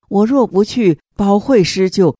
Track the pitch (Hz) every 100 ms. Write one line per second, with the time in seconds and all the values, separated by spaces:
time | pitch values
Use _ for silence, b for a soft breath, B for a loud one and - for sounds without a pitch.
0 | _ 196 220 277 226 185 214 254 208 151
1 | _ - 202 202 208 254 165 190 190 202
2 | 175 -